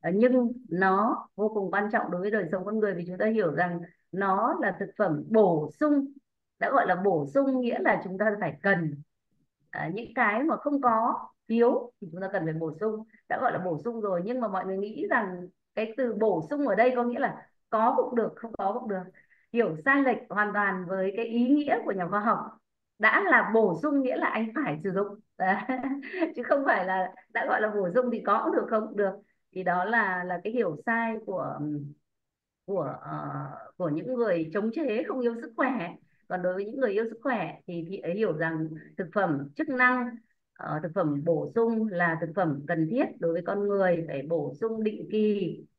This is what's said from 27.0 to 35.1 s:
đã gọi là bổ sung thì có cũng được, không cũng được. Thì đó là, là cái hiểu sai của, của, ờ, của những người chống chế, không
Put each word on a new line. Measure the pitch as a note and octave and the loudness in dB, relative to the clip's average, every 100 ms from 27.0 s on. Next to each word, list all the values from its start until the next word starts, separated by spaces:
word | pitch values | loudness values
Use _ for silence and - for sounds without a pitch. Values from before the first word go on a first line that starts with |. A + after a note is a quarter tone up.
| A#3+ - _ | -2 -6 _
đã | A#3 - | -4 0
gọi | F#3+ | 2
là | G#3+ | 2
bổ | G#3 F#3 G3+ | 0 2 2
sung | B3 | 0
thì | A3 - | 0 2
có | G#3 D#4+ | 2 4
cũng | D#4+ | 0
được, | G#3+ | 2
không | A3+ A3 | 0 0
cũng | G3+ | 0
được. | G3+ G3 _ _ _ | -2 -2 _ _ _
Thì | F#3 | -6
đó | F3+ F3+ F#3+ | 0 0 2
là, | A#3 G3+ F3+ | 2 2 0
là | F3+ F3 | -2 -4
cái | G3+ | -4
hiểu | A#3+ G3 D3+ - | 0 -2 -2 -2
sai | A3+ A#3 A3 A3 | 0 0 -4 -6
của, | F3+ C#3 - D3 D3 C#3+ D3 _ _ _ _ _ _ - | -4 -4 -4 -4 -4 -8 -14 _ _ _ _ _ _ -4
của, | G3 C#3 B2+ | -2 -2 -6
ờ, | D#3 D#3 D3 C#3+ C#3+ - - _ | -10 -8 -6 -8 -8 -12 -18 _
của | F3 | -2
những | D3+ F3+ | -2 -2
người | B3+ A3+ F3 D#3+ | 0 2 2 0
chống | G3+ A3 | -2 -2
chế, | A#3 C#4+ A3 | -2 -2 -2
không | D#4+ | -2